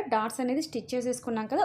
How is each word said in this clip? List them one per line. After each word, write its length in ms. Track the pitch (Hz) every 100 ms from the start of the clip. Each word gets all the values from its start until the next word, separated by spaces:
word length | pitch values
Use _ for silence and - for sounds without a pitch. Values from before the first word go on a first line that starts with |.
| 262
డాట్స్ 320 | 220 226 247
అనేది 220 | 247 277
స్టిచ్ 240 | 302 233 -
చేసేసుకున్నాం 580 | 247 247 247 - 226 214
కదా, 160 | 311